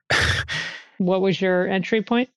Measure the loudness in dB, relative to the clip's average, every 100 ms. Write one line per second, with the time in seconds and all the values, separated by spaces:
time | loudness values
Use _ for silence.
0 | -2 0 2 0 -4 -8 -8 -12 -12 -2
1 | 0 2 2 2 2 2 2 -2 0 -2
2 | 2 0 0